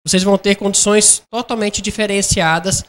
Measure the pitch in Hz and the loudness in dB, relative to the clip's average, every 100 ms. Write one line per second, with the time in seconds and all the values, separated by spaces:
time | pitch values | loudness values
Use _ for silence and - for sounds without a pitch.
0 | - 185 196 196 202 196 202 196 202 214 | -2 0 2 2 2 0 0 0 2 4
1 | 208 - - 226 247 233 208 208 202 202 | 4 0 -4 -8 -6 -4 -4 -4 -4 -4
2 | 208 196 196 - 165 165 180 - | -2 -2 -2 0 2 0 0 -4